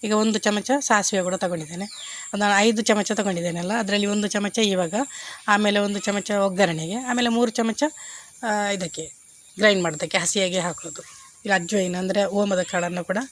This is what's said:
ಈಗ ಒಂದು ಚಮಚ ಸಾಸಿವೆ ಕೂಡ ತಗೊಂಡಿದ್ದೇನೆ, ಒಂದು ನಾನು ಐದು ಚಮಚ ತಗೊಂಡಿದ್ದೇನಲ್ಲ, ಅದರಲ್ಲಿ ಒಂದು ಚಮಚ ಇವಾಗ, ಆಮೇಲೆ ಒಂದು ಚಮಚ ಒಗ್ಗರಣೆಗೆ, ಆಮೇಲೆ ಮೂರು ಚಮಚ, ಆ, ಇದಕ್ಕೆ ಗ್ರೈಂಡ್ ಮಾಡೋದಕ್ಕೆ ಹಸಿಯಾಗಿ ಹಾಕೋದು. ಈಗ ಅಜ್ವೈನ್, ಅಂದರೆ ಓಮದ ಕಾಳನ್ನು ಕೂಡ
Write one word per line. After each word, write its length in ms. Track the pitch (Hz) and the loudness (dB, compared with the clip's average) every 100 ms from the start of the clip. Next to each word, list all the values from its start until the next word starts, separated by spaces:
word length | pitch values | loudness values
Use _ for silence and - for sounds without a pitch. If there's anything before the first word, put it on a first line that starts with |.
ಈಗ 80 | 214 214 | 2 2
ಒಂದು 160 | 220 214 | 2 2
ಚಮಚ 260 | 208 208 202 277 - | 0 0 0 -2 4
ಸಾಸಿವೆ 340 | 214 196 196 180 | 2 4 0 0
ಕೂಡ 100 | 185 | -2
ತಗೊಂಡಿದ್ದೇನೆ, 420 | 185 170 156 170 208 - - - - | -2 -4 -6 -10 -10 -12 -14 -14 -8
ಒಂದು 120 | 202 | -2
ನಾನು 120 | 202 202 220 | 2 6 4
ಐದು 140 | 226 220 | 4 2
ಚಮಚ 240 | 208 196 214 | 2 2 0
ತಗೊಂಡಿದ್ದೇನಲ್ಲ, 520 | 202 175 170 170 180 226 | 0 -2 -4 -4 -2 -2
ಅದರಲ್ಲಿ 260 | 196 202 202 | 0 0 0
ಒಂದು 140 | 208 208 | 0 0
ಚಮಚ 240 | 208 202 - 214 | -2 -2 2 2
ಇವಾಗ, 200 | 185 170 202 285 - - - - | 2 0 0 -4 -6 -14 -10 2
ಆಮೇಲೆ 240 | 208 208 202 202 | 4 4 2 0
ಒಂದು 140 | 202 208 | -2 -2
ಚಮಚ 240 | 202 190 202 196 | -4 0 0 2
ಒಗ್ಗರಣೆಗೆ, 500 | 185 185 160 160 220 254 | 4 2 2 -4 -6 -2
ಆಮೇಲೆ 220 | 247 240 233 | 0 2 2
ಮೂರು 140 | 240 226 | 2 2
ಚಮಚ, 240 | 226 214 302 - - - - - 233 | 0 0 -2 -2 -18 -18 -20 -8 -2
ಆ, 60 | 208 202 202 | 0 0 -2
ಇದಕ್ಕೆ 300 | 175 - 160 - - - - - | -4 -8 -12 -14 -20 -20 -20 2
ಗ್ರೈಂಡ್ 220 | 214 196 170 | 4 4 0
ಮಾಡೋದಕ್ಕೆ 340 | 151 170 190 | -2 -2 -2
ಹಸಿಯಾಗಿ 360 | 170 208 185 185 175 | 0 0 0 0 -2
ಹಾಕೋದು. 380 | - 160 - - - - - | -6 -12 -14 -18 -20 -20 -14
ಈಗ 80 | 208 190 | 0 0
ಅಜ್ವೈನ್, 400 | 170 208 185 180 | 0 -2 0 -2
ಅಂದರೆ 200 | 185 196 196 202 | 0 0 0 0
ಓಮದ 260 | 202 185 175 | 0 0 0
ಕಾಳನ್ನು 320 | 180 175 180 175 | -2 -2 -4 -4
ಕೂಡ 80 | 190 269 | -4 -4